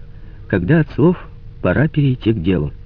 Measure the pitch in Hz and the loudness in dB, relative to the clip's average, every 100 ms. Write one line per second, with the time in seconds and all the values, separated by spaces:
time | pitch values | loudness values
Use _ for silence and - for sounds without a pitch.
0 | - - - - - 98 87 160 151 - | -16 -16 -16 -16 -2 0 4 4 2 2
1 | 156 180 - - - - 90 92 156 151 | 2 2 -4 -16 -16 -4 0 2 2 2
2 | 143 123 107 113 82 87 73 - | 0 2 0 0 2 0 0 -6